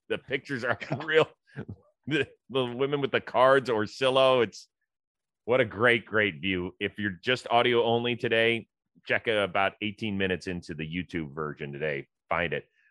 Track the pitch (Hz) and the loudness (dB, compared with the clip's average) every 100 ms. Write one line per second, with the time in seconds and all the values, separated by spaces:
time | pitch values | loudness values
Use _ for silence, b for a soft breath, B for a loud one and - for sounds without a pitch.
0 | - 107 - 135 - 135 123 110 - 120 | -8 -8 -4 -8 -6 -6 -2 -4 -4 -8
1 | 156 156 156 _ _ 143 B - _ _ | 2 2 2 _ _ -16 B -16 _ _
2 | - 151 - _ - 131 123 120 139 143 | -4 -2 -2 _ -6 -4 -2 -2 -2 -2
3 | 131 117 - 113 131 135 123 110 107 - | 0 -2 0 4 6 6 4 -2 -2 0
4 | 131 135 131 131 110 - - _ _ _ | 2 4 6 4 2 -4 -20 _ _ _
5 | _ _ _ _ - 127 120 95 120 117 | _ _ _ _ -2 2 2 2 2 2
6 | - 107 104 76 95 90 90 - 101 - | 0 0 0 0 -4 -2 -4 -6 -8 -4
7 | 104 85 120 127 - 120 123 120 117 120 | -6 -4 -2 -2 2 2 4 2 2 0
8 | 120 117 120 113 113 113 - _ _ _ | -2 -4 0 2 2 0 -6 _ _ _
9 | - 117 - 107 95 98 98 - 107 101 | -4 -4 0 0 0 0 0 -2 -8 -6
10 | 110 98 95 90 - 87 82 78 78 87 | -6 -2 -2 -2 -4 -8 -8 -10 -8 -8
11 | 87 85 76 71 76 73 71 71 76 69 | -6 -6 -6 -8 -8 -8 -10 -6 -4 -4
12 | - _ - 82 85 71 - _ _ | -10 _ -4 -2 -2 -4 -8 _ _